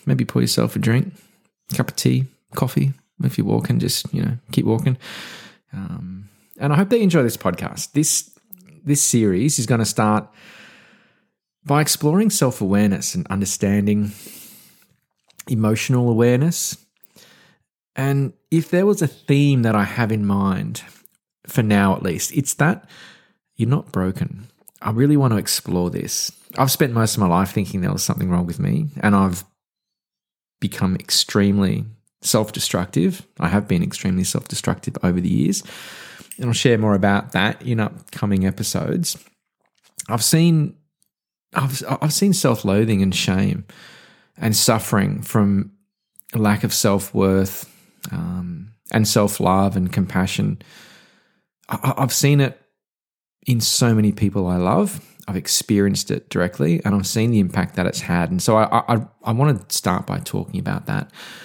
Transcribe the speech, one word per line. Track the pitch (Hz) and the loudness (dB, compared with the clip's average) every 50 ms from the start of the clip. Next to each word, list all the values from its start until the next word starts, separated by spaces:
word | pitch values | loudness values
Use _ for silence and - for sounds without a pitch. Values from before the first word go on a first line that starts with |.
| - | -4
maybe | - 139 127 120 | -2 0 0 0
pour | - - - - | 0 0 0 0
yourself | - - - - 117 - | 2 2 0 0 0 0
a | - | 0
drink, | - 113 113 127 - 190 - - _ _ _ _ _ _ _ _ _ - - | 0 2 2 2 0 -2 -6 -18 _ _ _ _ _ _ _ _ _ -6 -2
cup | - 123 - | -2 -2 -2
of | - | -2
tea, | - - 127 127 131 135 131 _ _ _ _ - | 0 0 2 2 0 -2 -4 _ _ _ _ -4
coffee. | - 143 127 - 147 139 139 135 _ _ _ _ - - | -2 -2 0 0 0 0 0 -2 _ _ _ _ -4 -4
If | 131 - - | -2 -2 -2
you're | 107 | 0
walking, | 101 110 113 - - 120 - | 0 0 0 0 0 0 0
just, | - - - - - - - | 0 -2 -2 -4 -6 -6 -4
you | - | -4
know, | - - - 120 - - | -2 -2 -4 -6 -8 -4
keep | - - - | -2 0 0
walking. | 110 110 110 - 135 127 - - - - - - - - - - - - _ _ _ - | 0 0 0 0 -2 -2 -4 -6 -14 -16 -16 -16 -18 -18 -20 -20 -20 -20 _ _ _ -14
Um, | 95 95 87 87 87 90 90 95 95 101 101 _ _ _ _ _ - | -12 -10 -10 -10 -12 -12 -12 -14 -16 -18 -20 _ _ _ _ _ -4
and | - 143 | -2 2
I | 147 | 2
hope | 160 202 196 | 2 2 2
that | 240 | 2
you | 233 214 | 2 2
enjoy | 185 170 160 127 | 4 4 4 2
this | 117 - | 2 0
podcast. | - - 92 87 - - - - - - - - | -2 -4 -4 -4 -4 -6 -10 -8 -10 -10 -4 0
This, | 143 151 - - - - - _ _ _ _ - - _ - - - - | 0 0 0 0 -4 -4 -8 _ _ _ _ -20 -20 _ -20 -20 -6 -2
this | 143 147 143 | 0 0 2
series | - - - 120 110 101 90 92 120 151 139 | 2 2 2 4 4 4 4 2 2 2 0
is | - 120 | 0 0
gonna | 110 127 117 110 | 2 2 2 0
start | - - - 110 107 107 104 - - _ - - - - - - - - - - _ _ _ _ _ _ _ _ _ _ _ _ _ _ _ - | 0 0 0 2 2 2 0 -2 -6 _ -20 -20 -20 -20 -20 -20 -20 -20 -20 -20 _ _ _ _ _ _ _ _ _ _ _ _ _ _ _ -4
by | 139 139 147 | 0 2 2
exploring | 151 - - - - 147 160 196 220 214 | 2 0 0 0 2 2 2 4 2 2
self-awareness | - - 143 127 120 - 104 92 98 101 107 104 95 - - - - | 2 2 0 0 0 0 0 2 2 4 4 2 2 0 -4 -6 -6
and | 90 82 | -6 -6
understanding | - 95 98 101 - - - - 98 101 208 - 104 104 104 104 104 - - - - - - - - - - - - _ _ _ _ _ _ _ _ _ _ _ _ _ - - - | -4 -4 -4 -4 -4 -2 -2 0 2 2 2 2 2 0 0 0 -4 -6 -10 -16 -20 -20 -20 -20 -20 -20 -20 -20 -20 _ _ _ _ _ _ _ _ _ _ _ _ _ -14 -8 -4
emotional | 131 110 107 107 113 110 - - 131 123 123 120 | -2 0 2 2 0 0 0 0 2 2 2 2
awareness. | 113 110 120 120 123 127 143 170 170 - - - - - _ _ _ _ _ _ _ - - - _ _ _ _ _ _ _ _ _ _ _ _ - | 4 4 4 4 4 4 2 0 0 -2 -6 -8 -8 -12 _ _ _ _ _ _ _ -20 -20 -20 _ _ _ _ _ _ _ _ _ _ _ _ -6
And | 127 135 139 139 139 139 131 - _ _ - | -4 -2 0 0 0 0 -2 -4 _ _ 0
if | 160 165 160 - | 0 0 0 2
there | - 175 196 | 2 2 4
was | 208 202 202 | 4 2 2
a | 175 | 0
theme | 139 - - _ - 143 143 143 143 139 127 113 | -2 -4 -4 _ 2 2 4 4 4 4 4 4
that | 113 110 | 4 2
I | 104 101 | 2 0
have | 101 - 127 117 107 110 | 0 0 0 0 0 0
in | 107 104 | 0 2
mind, | 101 98 98 98 98 95 95 101 110 110 - - - - _ _ - _ _ _ _ _ _ _ | 2 2 2 2 0 0 -2 -4 -6 -8 -12 -14 -18 -20 _ _ -20 _ _ _ _ _ _ _
for | - - - 110 | -6 -2 0 2
now | 107 104 101 101 98 92 | 4 4 4 4 4 2
at | - - | 0 -2
least, | 92 80 - - - | -4 -4 -4 -6 -4
it's | - 85 - - - | -2 -2 -2 -2 0
that | - 147 165 - - - - - - - - - - _ _ _ _ _ _ _ | 0 0 0 0 -2 -6 -18 -20 -20 -20 -20 -20 -20 _ _ _ _ _ _ _
you're | - 113 | -2 0
not | 113 135 - - - | 0 0 0 -2 -4
broken. | - 95 92 92 95 - - - - 98 110 - _ _ _ _ _ - | -2 -2 -2 -2 -2 -4 -6 -6 -8 -14 -18 -20 _ _ _ _ _ -10
I | - 107 | -8 -4
really | 110 117 139 143 151 | 0 2 2 4 4
want | 143 135 123 113 | 4 4 2 2
to | 101 | 0
explore | - - - - - - 90 90 90 87 | -2 -2 -4 -6 -4 -2 -2 -2 0 -2
this. | - - - - - - - - - _ _ - - | -2 -6 -6 -6 -6 -6 -8 -8 -10 _ _ -6 0
I've | - 135 135 | 0 2 2
spent | - - 160 131 117 | 2 2 0 2 2
most | 117 113 110 - | 2 2 2 2
of | 110 | 2
my | 101 | 2
life | 90 85 90 98 95 | 4 4 2 2 0
thinking | - 110 95 - - 95 | 0 -2 -4 -2 -4 -4
there | 90 95 | -2 -2
was | 95 92 - | -2 -2 -2
something | - - - - - | -2 -2 -2 -2 0
wrong | 175 175 180 | 0 0 -2
with | 175 170 - | -2 -4 -4
me, | - 95 107 - - 147 - - | -2 -2 0 -2 -2 -4 -4 0
and | - 104 101 | 2 4 4
I've | 98 98 95 87 90 - _ _ _ _ _ _ _ _ _ _ _ _ _ _ _ _ _ _ _ _ _ _ - | 4 2 2 0 -4 -10 _ _ _ _ _ _ _ _ _ _ _ _ _ _ _ _ _ _ _ _ _ _ -8
become | - 98 - - 98 92 92 | -8 -6 -4 -2 -2 -2 -2
extremely | - - - - - - - - 107 101 101 98 101 98 95 101 - 104 110 - _ _ _ _ _ | -2 -4 -2 -2 -2 0 0 2 2 4 4 4 2 2 0 0 -2 -6 -8 -12 _ _ _ _ _
self-destructive. | - - - 110 107 107 - - - - - 92 90 - - - 175 190 175 - - _ _ - | -4 0 0 0 0 -2 -4 -6 -4 -2 -2 -2 -2 -2 0 0 0 0 0 -4 -10 _ _ -6
I | 85 82 | -2 0
have | 90 104 101 | 0 0 0
been | - 98 85 87 | 0 0 0 0
extremely | - - - - 95 92 92 92 | -2 -4 -6 -4 -2 -2 -2 -2
self-destructive | - - - - - - - - - - - - - - - - | -2 -4 -6 -6 -6 -10 -6 -2 -4 -4 -4 -4 -10 -6 -2 -2
over | 185 175 180 | 0 0 0
the | 175 | 0
years, | - - - 65 185 202 - - - - - - - - - - - - - - - - | 0 0 0 0 0 -2 -4 -6 -12 -18 -18 -18 -18 -20 -20 -20 -20 -20 -20 -20 -18 -12
and | - 123 | -6 -4
I'll | 120 113 | -2 0
share | - - 131 117 | 2 2 2 4
more | 107 110 107 101 | 4 2 2 2
about | 95 98 101 98 101 - - - | 2 2 2 2 0 0 -2 -2
that | 95 98 107 107 - | 0 0 -2 -2 -4
in | - 123 120 113 | -6 -4 -2 -2
upcoming | 107 110 - - - - - - - 101 101 95 92 | -2 -4 -6 -12 -20 -16 -10 -4 -2 0 0 0 0
episodes. | 95 92 - 104 - - 87 - - - 180 170 - - - - _ _ _ _ _ _ _ _ _ _ _ _ _ _ - - | 0 -2 -2 -4 -4 -4 -4 -2 -2 -2 -2 -2 -4 -6 -10 -14 _ _ _ _ _ _ _ _ _ _ _ _ _ _ -14 -8
I've | - 117 117 110 | -4 -2 -2 0
seen, | - - 160 165 170 165 156 147 - - _ _ _ _ _ _ _ _ _ _ _ _ _ _ _ - | 2 4 4 4 4 4 2 0 -2 -6 _ _ _ _ _ _ _ _ _ _ _ _ _ _ _ -6
I've, | - 135 135 135 - - - 139 - | -4 -4 -4 -4 -6 -6 -6 -4 -2
I've | - 151 147 | -2 -2 -2
seen | - 196 202 175 | 0 0 0 0
self-loathing | - - 131 117 - - 101 95 104 113 113 107 95 | 2 2 0 0 0 0 0 2 2 2 2 2 2
and | 98 95 90 | 2 0 0
shame | - - - 92 95 101 98 95 98 - - - - - - - - - - _ _ _ _ _ | -2 -2 0 0 0 0 0 -2 -4 -8 -16 -20 -20 -20 -20 -20 -20 -20 -20 _ _ _ _ _
and | - - 113 107 | -4 -2 -2 0
suffering | - - - 113 110 - - - 101 98 98 98 101 | 2 2 2 2 2 0 0 0 0 2 0 -2 -6
from | - - - 110 104 101 98 98 98 - - _ _ _ _ _ _ _ _ _ _ - - | -6 -2 0 2 2 2 2 0 -2 -4 -10 _ _ _ _ _ _ _ _ _ _ -6 -4
lack | 113 107 104 104 104 - | 0 0 0 0 0 -2
of | 104 - | -2 -2
self-worth, | - - 107 98 98 95 - - 104 98 95 95 95 95 95 - - - - - _ _ _ _ _ - - | 0 2 2 2 0 -2 -2 0 2 2 2 2 2 0 -2 -4 -10 -16 -18 -20 _ _ _ _ _ -14 -10
um, | - - 85 87 90 90 90 87 87 78 92 107 - _ _ - | -10 -8 -8 -6 -6 -8 -8 -8 -10 -12 -14 -18 -20 _ _ -2
and | - 113 110 | 0 2 2
self-love | - - 113 104 101 - - - 90 92 98 98 98 98 | 2 4 2 2 2 0 0 2 2 4 4 2 2 2
and | 98 90 90 | 0 -2 0
compassion. | - - 92 90 - 92 92 98 - - 104 101 101 - - - - - - - - - _ _ _ _ _ _ _ _ _ _ _ _ _ - | 0 -2 -2 0 0 -2 -2 -2 -2 -2 -2 -2 -4 -6 -10 -20 -20 -20 -20 -20 -20 -20 _ _ _ _ _ _ _ _ _ _ _ _ _ -8
I, | - - - | -6 -4 -2
I, | 135 - - 135 | -2 0 0 -2
I've | 131 - | -2 0
seen | - - 139 147 143 | 2 2 4 4 4
it | 139 127 - - _ _ _ _ _ _ _ _ _ _ _ _ _ _ _ _ - | 2 0 -2 -10 _ _ _ _ _ _ _ _ _ _ _ _ _ _ _ _ -4
in | - 123 117 | -2 -2 0
so | 110 - - - 127 117 113 | 0 0 0 2 2 4 4
many | 110 107 104 | 4 2 2
people | 98 - 107 98 95 104 92 | 2 0 0 0 0 0 -2
I | 87 90 | 0 0
love. | 90 90 92 123 180 208 202 - 151 - - _ - - | 0 2 2 2 2 0 0 -4 -10 -16 -20 _ -14 -10
I've | - 190 | -6 -6
experienced | 190 - - - - - - 214 202 202 202 196 - - - | -6 -4 -4 -4 -2 0 2 2 4 4 2 2 -2 -4 -4
it | - - - - | -6 -6 -6 -6
directly, | - 92 87 87 - - 69 80 85 80 - | -2 -2 -2 -2 -2 0 0 0 0 0 0
and | 101 98 | 0 0
I've | 101 92 | 0 0
seen | 92 - 113 110 120 | -2 -2 0 0 2
the | 117 107 | 2 2
impact | 95 87 - 98 90 98 - | 2 2 0 -2 -2 -2 -2
that | 95 90 | -2 -2
it's | 87 - - | -2 -2 -4
had. | - - 87 87 85 78 | -4 -2 0 0 0 0
And | 90 90 | -2 -2
so | - - 110 | 2 4 4
I, | 110 107 | 4 4
I, | - - 117 - - 120 | 4 2 0 2 2 0
I, | 107 - - _ _ - | 0 -2 -4 _ _ -4
I | 107 | -2
wanna | 113 117 139 151 131 95 - - | 0 2 2 2 2 0 -2 -6
start | - - - 98 90 92 - | -6 -4 -2 -2 -2 -2 -2
by | - - - | -6 -8 -8
talking | - - - - - - - 92 | -8 -6 -6 -6 -6 -6 -6 -6
about | 50 50 50 50 - | -6 -4 -6 -6 -6
that | 52 50 50 - - - - - - - - | -4 -6 -6 -6 -8 -14 -20 -20 -20 -20 -20